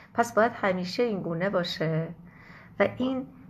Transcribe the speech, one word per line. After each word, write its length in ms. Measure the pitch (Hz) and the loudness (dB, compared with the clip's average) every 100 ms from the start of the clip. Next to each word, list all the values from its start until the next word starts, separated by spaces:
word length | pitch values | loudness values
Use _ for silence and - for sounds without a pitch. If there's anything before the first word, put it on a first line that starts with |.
| - | -4
پس 200 | - 233 | -2 2
باید 180 | - 233 226 | 4 2 2
همیشه 480 | 202 185 180 - | 0 0 -2 -2
این 180 | 240 196 | 0 -2
گونه 280 | 165 165 190 | -4 -2 0
باشه." 580 | 196 175 - 160 160 165 170 - - - - - - | 0 -2 -2 0 0 -2 -8 -20 -20 -20 -20 -8 0
و 80 | 202 - | 0 0
این 300 | 254 262 - - - | -2 -2 -6 -14 -20